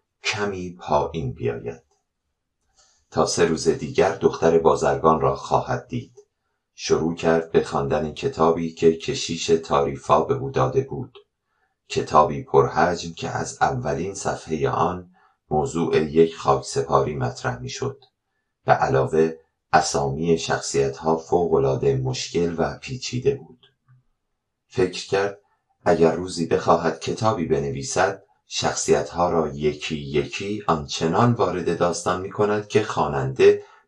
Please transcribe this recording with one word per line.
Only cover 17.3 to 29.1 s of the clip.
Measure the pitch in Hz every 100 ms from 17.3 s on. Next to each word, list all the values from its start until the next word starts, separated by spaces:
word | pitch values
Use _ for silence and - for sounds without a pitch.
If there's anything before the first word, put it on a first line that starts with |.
| - - 120
می‌شد. | 123 - 120 - _ _ _ _ _ _ -
به |
علاوه | - - 135 131 78 80 - _ _ _
اسامی | 78 - - 69 71 85 82
شخصیت‌ها | - 69 - 71 67 - 78 82
فوق‌العاده | - 87 82 - 67 65 69 65
مشکل | 65 64 - 85 85 82
و | 73 -
پیچیده | - 127 - 123 139 -
بود. | - - _ _ _ _ _ _ _ _ _ _ _
فکر | - 92 - -
کرد | 98 101 - _ _ _ _ 104
اگر | 82 82
روزی | 80 92 85 82
بخواهد | - - 85 85 -
کتابی | - - 110 92 80
بنویسد، | 76 69 69 65 92 95 - _ _ _
شخصیت‌ها | - 78 - - 76 -